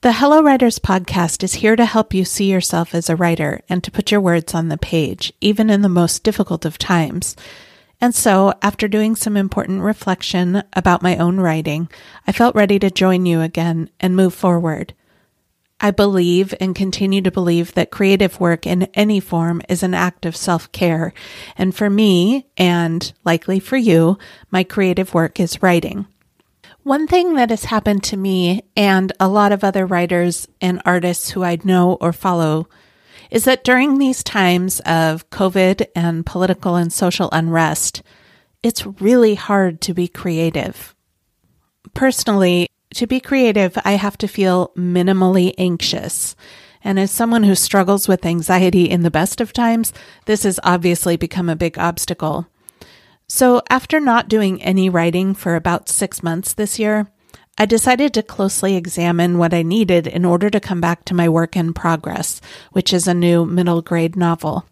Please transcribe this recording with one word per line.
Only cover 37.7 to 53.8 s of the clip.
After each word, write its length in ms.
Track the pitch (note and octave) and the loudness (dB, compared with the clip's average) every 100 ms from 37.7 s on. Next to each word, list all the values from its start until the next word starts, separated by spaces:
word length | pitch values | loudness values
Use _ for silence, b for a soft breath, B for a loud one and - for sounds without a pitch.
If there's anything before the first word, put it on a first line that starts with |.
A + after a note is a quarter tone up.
| D3+ - - - b b b b b | -2 -6 -8 -20 b b b b b
it's 240 | A#3 - G3+ | -4 -4 -10
really 480 | G3 G3 B3 A3+ | -2 2 6 4
hard 460 | G#3 - G3+ F#3+ E3 | 2 0 0 0 -2
to 140 | - | -6
be 120 | F3 F3 | -4 -4
creative. 880 | - F#3 D#3+ E3 D#3+ - - - _ _ _ _ _ _ _ _ _ - | -6 -6 -2 -2 -2 -6 -10 -18 _ _ _ _ _ _ _ _ _ -16
Personally, 760 | - C4 B3 - G3+ F#3 F3 F3 _ _ | -2 0 0 0 2 2 2 -2 _ _
to 140 | - A#3 | -6 -2
be 100 | B3+ | -4
creative, 580 | - C4+ B3 G#3+ F#3 G3+ | -2 2 2 2 0 -2
I 100 | G3 | -2
have 220 | G3+ G3+ - | -2 -2 -6
to 100 | G#3 | -8
feel 400 | - F#3+ F3+ F3+ - | 0 2 2 0 -4
minimally 800 | F3+ F3+ F3+ F#3+ F#3 F#3+ F3+ - | -2 0 2 2 2 4 2 0
anxious. 800 | F3+ E3+ - - - - - - B B B B | -2 -2 -4 -6 -8 -8 -8 -10 B B B B
And 160 | - F#3+ | -4 0
as 100 | F#3+ | 0
someone 320 | - A#3 A#3 | 0 0 4
who 140 | G#3 F#3 | 4 4
struggles 500 | - G3+ F#3 G3+ - | 2 2 2 0 2
with 180 | F#3 | 0
anxiety 640 | F3 E3+ D#3+ F3+ F#3 F3+ F3 | 0 -2 0 2 4 4 2
in 140 | F3+ | 2
the 80 | E3+ | 2
best 300 | D#3 F3+ - | 0 -2 -2
of 120 | A3+ | -6
times, 400 | - A#3 A3+ A3 - B B - | -2 0 0 -2 -6 B B -4
this 180 | G#3+ | -2
has 160 | G3+ F#3 | 0 -2
obviously 540 | - F3+ F3 F3 F#3 E3+ | 0 0 0 0 0 -2
become 320 | E3+ - F3 | -2 -4 -4
a 80 | D#3+ | -2
big 240 | E3+ E3 | -4 -4
obstacle. 680 | E3+ E3+ - F3+ D#3 D#3+ F3 _ B B B B B B _ | -4 -4 -8 -6 -4 -6 -8 _ B B B B B B _
So 320 | - B3+ B3 - | 0 4 2 2
after 300 | B3+ | -2